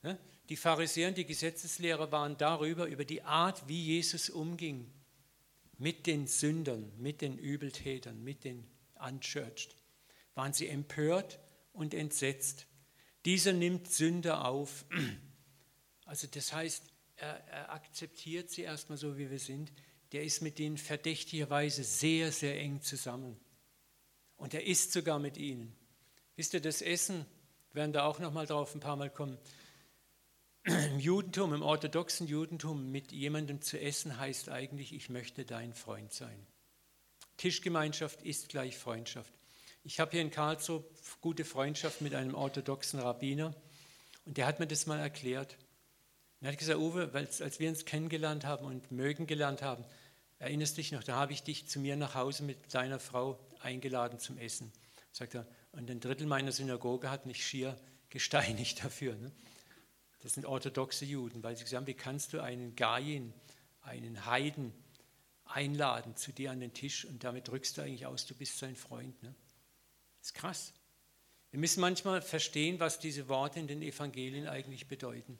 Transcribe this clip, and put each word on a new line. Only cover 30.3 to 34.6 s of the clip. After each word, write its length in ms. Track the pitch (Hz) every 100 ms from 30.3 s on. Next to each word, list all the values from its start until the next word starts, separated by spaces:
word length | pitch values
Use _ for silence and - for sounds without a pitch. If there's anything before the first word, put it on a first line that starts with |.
| _ _ _
im 340 | - 170 147 139
Judentum, 540 | 147 190 175 180 190
im 80 | 147
orthodoxen 640 | 151 151 151 160 170 - 165
Judentum 640 | 147 160 165 156 151 131
mit 220 | 139 135
jemandem 480 | 143 143 151 151 143
zu 180 | - 156
essen, 400 | 147 143 160 123
heißt 300 | 135 131 -
eigentlich, 460 | 131